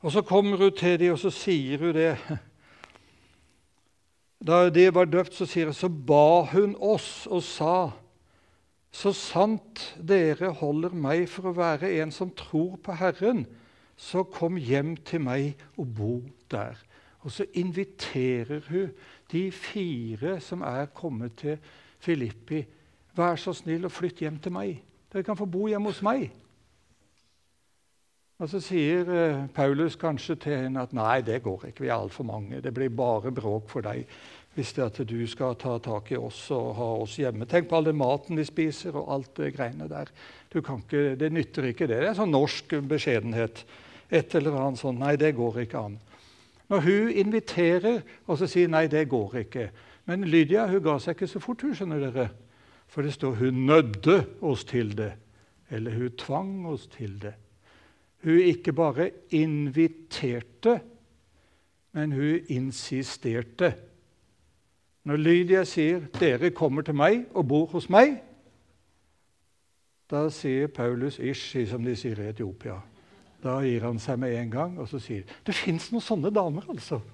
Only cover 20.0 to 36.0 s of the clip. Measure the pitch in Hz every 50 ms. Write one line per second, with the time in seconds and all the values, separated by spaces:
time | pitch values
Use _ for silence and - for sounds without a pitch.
20 | 117 113 113 104 123 165 190 175 139 - 190 175 180 143 123 131 143 143 _ -
21 | - 165 135 110 120 120 110 - - 147 151 151 - - - - - - _ _
22 | - - 170 147 123 110 104 - - - 156 156 139 - - _ _ _ _ _
23 | _ _ _ - 170 175 170 156 - 190 170 - - 160 160 165 180 175 - -
24 | 175 175 - - 165 156 156 147 - - 175 185 202 202 170 - - _ _ _
25 | _ _ - 196 185 - 214 170 208 190 170 185 208 214 214 202 208 214 190 -
26 | 190 202 233 277 220 113 - - _ _ _ _ _ _ _ _ _ _ _ _
27 | _ _ _ _ _ _ _ _ _ _ _ _ _ _ _ _ _ _ _ _
28 | _ _ _ _ _ _ _ _ 180 151 165 196 - - 190 175 151 147 165 180
29 | 180 175 180 170 170 160 151 135 139 135 - - 139 139 139 143 160 165 - -
30 | - 165 151 127 - - 165 151 - 147 147 135 131 131 131 135 127 123 - 120
31 | 107 110 120 131 120 113 110 127 120 113 95 - - - - - 135 131 120 110
32 | 101 101 - - 139 113 104 110 104 104 123 135 123 131 120 123 135 131 117 117
33 | 131 123 117 110 104 127 127 123 - 110 104 110 107 - - 131 113 107 113 123
34 | 123 - - - - - - - - _ _ - 127 - - - 131 113 107 -
35 | 131 110 113 117 117 113 - - 135 127 120 117 - 127 120 117 117 123 110 104